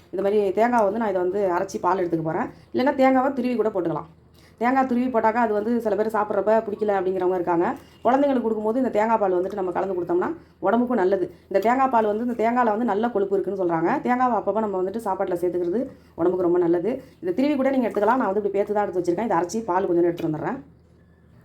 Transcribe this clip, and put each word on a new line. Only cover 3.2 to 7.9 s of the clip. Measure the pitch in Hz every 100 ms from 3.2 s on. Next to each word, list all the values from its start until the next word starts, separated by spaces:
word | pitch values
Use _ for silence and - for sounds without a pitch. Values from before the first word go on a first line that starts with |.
| 269 269
துருவி | 247 233
கூட | 214 190
போட்டுக்கலாம். | 170 - - - - - - -
தேங்காய் | 233 269 262
துருவி | 240 262
போட்டாக்கா | 233 220 233
அது | 226
வந்து | 208 214 233
சில | 214 202
பேர் | 214
சாப்பிட்றப்ப | 214 208 202 196 220
பிடிக்கல | 220 202 208 196
அப்படிங்கிறவங்க | 185 190 180 185
இருக்காங்க. | 170 170 196 262 -